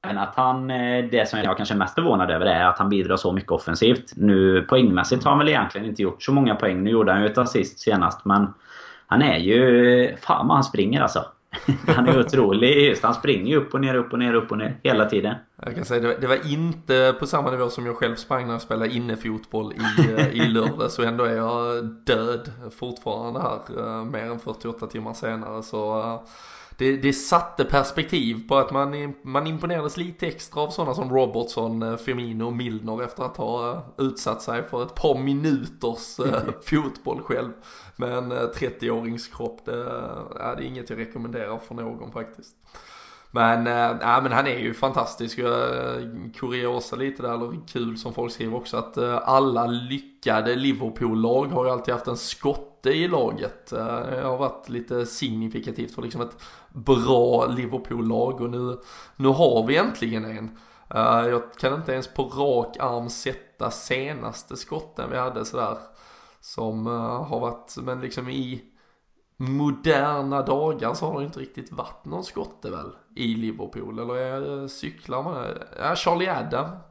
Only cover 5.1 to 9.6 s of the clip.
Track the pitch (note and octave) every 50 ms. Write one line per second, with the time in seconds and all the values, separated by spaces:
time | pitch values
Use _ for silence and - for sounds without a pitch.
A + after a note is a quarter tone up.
5.1 | B2+ A#2+ - C#3+ C#3 D3 D3 D#3 D3+ B2+ G2 F2+ - G2+ G#2+ A2+ G#2+ - G2+ F#2
6.1 | F2+ - - - C3+ C#3+ C3+ A#2 G#2 - - G2+ F#2 F#2 F#2+ G#2 A2+ A2+ G#2 F#2+
7.1 | F#2 G2+ G#2 G#2+ G#2+ B2+ B2 - - A#2 F#2 - - - - - G#2 F#2+ E2+ F2
8.1 | - - - G2 G2 G#2 G2+ G2 - _ _ - - - - - - - _ _
9.1 | - A#2+ D3 C#3 F2 D#2+ E2+ F#2+ A2 A#2+